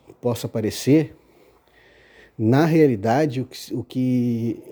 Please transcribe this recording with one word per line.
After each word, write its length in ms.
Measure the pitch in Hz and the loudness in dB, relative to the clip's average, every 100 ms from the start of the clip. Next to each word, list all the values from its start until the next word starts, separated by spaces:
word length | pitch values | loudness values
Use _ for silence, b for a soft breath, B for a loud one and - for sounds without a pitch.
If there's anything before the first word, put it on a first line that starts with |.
| - - | -20 -8
possa 280 | 120 117 117 | -6 -4 -6
parecer, 680 | 117 107 - - 151 147 - _ b b b _ b b b b b b - | -4 -4 -2 2 2 2 -8 _ b b b _ b b b b b b -2
na 280 | 110 131 151 | 2 4 4
realidade, 760 | 165 151 110 113 127 156 127 | 4 4 2 0 0 0 -4
o 60 | 127 | -8
que 100 | - | -14
se, 180 | - | -10
o 80 | 127 | -10
que, 800 | 110 131 127 123 120 117 117 - - | -8 -4 -2 0 0 -2 -4 -6 -10